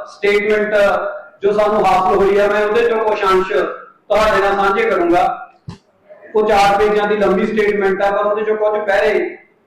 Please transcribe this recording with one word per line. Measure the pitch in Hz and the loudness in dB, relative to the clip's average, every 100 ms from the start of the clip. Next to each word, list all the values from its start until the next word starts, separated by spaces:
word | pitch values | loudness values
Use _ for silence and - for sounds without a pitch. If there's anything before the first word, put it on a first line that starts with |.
| - | -12
ਸਟੇਟਮੈਂਟ | - 202 208 214 214 208 208 196 180 - - - - | -4 0 0 0 -2 0 2 2 0 -4 -10 -16 -4
ਜੋ | 202 | -2
ਸਾਨੂੰ | 208 208 214 190 | 0 0 2 2
ਹਾਸਲ | - - 196 | 2 2 2
ਹੋਈ | 196 208 | 2 2
ਹੈ, | 202 | 2
ਮੈਂ | 208 208 | 0 0
ਉਹਦੇ | 233 233 | 0 0
ਚੋਂ | 226 | 0
ਕੁਛ | 214 202 | -2 0
ਅੰਸ਼ | 190 185 185 202 - - - _ - | 2 0 0 -2 -4 -8 -18 _ -2
ਤੁਹਾਡੇ | 208 214 196 | 0 2 2
ਨਾਲ | 196 196 | 0 0
ਸਾਂਝੇ | - 226 226 | 0 0 0
ਕਰੂੰਗਾ। | 180 170 175 - - - _ - - _ _ _ - - | 0 2 2 0 -2 -12 _ -20 -20 _ _ _ -20 -6
ਉਹ | 214 214 | -2 2
ਚਾਰ | 202 202 196 | 4 4 2
ਪੇਜਾਂ | 208 208 208 | 2 0 0
ਦੀ | 208 | 0
ਲੰਬੀ | 196 196 220 | 0 0 0
ਸਟੇਟਮੈਂਟ | 214 202 202 190 190 | 0 0 0 -2 0
ਆ, | 196 | 0
ਪਰ | 196 208 | 0 -2
ਉਹਦੇ | 214 | -2
ਚੋਂ | 214 214 | -2 -2
ਕੁਝ | 214 214 | -2 -2
ਪਹਿਰੇ | 202 196 214 180 - - _ _ | -2 0 0 0 -4 -8 _ _